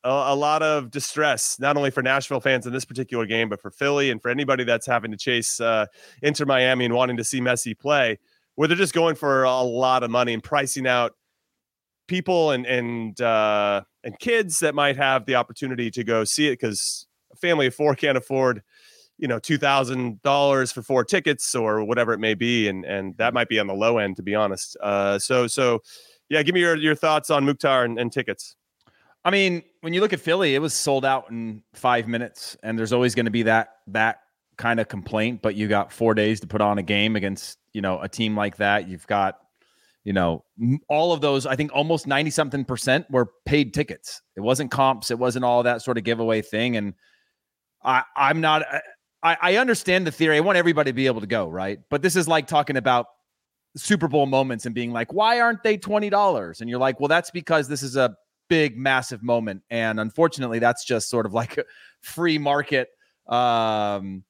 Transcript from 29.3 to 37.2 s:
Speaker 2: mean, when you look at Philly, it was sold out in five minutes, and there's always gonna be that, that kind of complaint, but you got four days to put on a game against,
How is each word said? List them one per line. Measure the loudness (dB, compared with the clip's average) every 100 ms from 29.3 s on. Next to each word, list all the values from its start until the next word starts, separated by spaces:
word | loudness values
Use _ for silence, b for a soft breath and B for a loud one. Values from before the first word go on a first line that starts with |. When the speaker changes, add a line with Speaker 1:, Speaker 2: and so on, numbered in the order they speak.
Speaker 2:
mean, | 2 2 0 -6 _
when | -4
you | 0
look | 0
at | 0
Philly, | 0 2 2 2
it |
was | 0
sold | -2 0 0 2
out | 0 -2
in | -10 -10 -12 _
five | -2 2 2 2
minutes, | -4 -6 -12 -18 -12
and | -6 -4
there's | 0
always | 2 2 2
gonna | 0
be | 2
that, | 4 2 2 -8 -6
that | 0 0 -2 _ _ _ -6
kind | -2 0
of | -2
complaint, | -8 -4 -2 -2 -2
but | -4 -2
you | 0
got | 0 0
four | 0 2
days | 4 2 0
to | -2
put | 0
on | 2 2
a |
game | 0 2 2
against, | 0